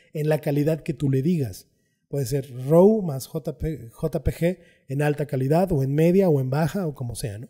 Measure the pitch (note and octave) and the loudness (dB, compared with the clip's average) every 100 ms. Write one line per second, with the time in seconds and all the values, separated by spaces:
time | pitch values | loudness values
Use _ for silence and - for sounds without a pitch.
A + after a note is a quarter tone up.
0 | _ D#3+ D3+ D3+ D3+ C#3+ D3 D#3 - C#3+ | _ -4 0 0 0 0 0 -2 -4 -4
1 | C#3+ C3 C#3+ F3 A#2+ F#2 - _ _ _ | 0 0 2 0 -2 -8 -20 _ _ _
2 | _ C#3+ A#2+ C#3+ C3 B2 C3 E3 G3 A3 | _ -6 -4 -4 -6 -8 4 6 8 6
3 | F3 C3 - D#3+ E3 C#3+ D#3+ D3 A#2 - | 0 -6 -8 -8 -8 -6 -6 -6 -12 -6
4 | D#3 E3 D3 - E3 F#3 - _ - C3+ | -4 -4 -4 0 0 -2 -10 _ -8 -2
5 | D3 C#3+ C#3 C3 C3 D#3+ F#3 D3 C3+ D3 | 0 -2 -4 -2 0 2 2 0 0 2
6 | E3 F#3 F#3 C#3+ C3 C#3+ D#3 G3+ E3+ C3 | 4 4 4 2 0 0 -2 -2 -6 -6
7 | A#2+ A#2 B2 G#2 - | -8 -8 -8 -8 -14